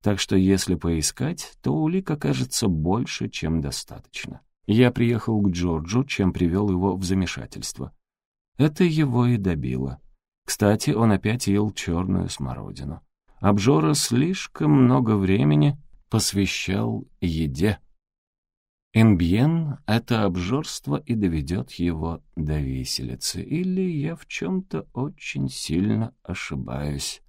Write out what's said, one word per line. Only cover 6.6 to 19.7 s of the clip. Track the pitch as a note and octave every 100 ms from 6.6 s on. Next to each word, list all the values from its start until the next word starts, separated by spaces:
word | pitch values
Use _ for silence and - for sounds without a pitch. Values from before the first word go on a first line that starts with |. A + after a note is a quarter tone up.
| G#2
его | F2+ F#2+
в | F#2
замешательство. | F#2 F#2+ F2 - A1+ - - - C2 _ _ _ _ _ _ _
Это | D3+ D3+
его | F3+ D#3 D3 A#2+ B2
и | A#2+
добило. | F#2+ D#2+ B1+ B1+ C2+ B1+ - _ _ _
Кстати, | - - G#2 G#2+ -
он | G#2+ A2+
опять | G2 G#2+ A#2+ -
ел | G2 G#2+
черную | - - E2+ F#2 F#2 F2+
смородину. | - C2+ B1 G1+ - C#2 D#2+ _ _ _ -
Обжора | G2 G#2 G2+ D3+ D#3
слишком | D3 - A#2+ D#3 F#3+ - - D3+
много | C#3+ B2+ C3 A#2 G#2+
времени | F#2+ F#2+ C#3+ D2+ D3 D3 - - _
посвящал | A2 - G2 F#2+ - - G2 A2+ G#2+ - _
еде. | F2+ D#2+ D#2 C2+ G2+ G2 _ _ _ _ _ _ _ _ _ _ _
Энбьен | A2+ A2+ F#2+ E2+ G2 C#3+ E3 D#3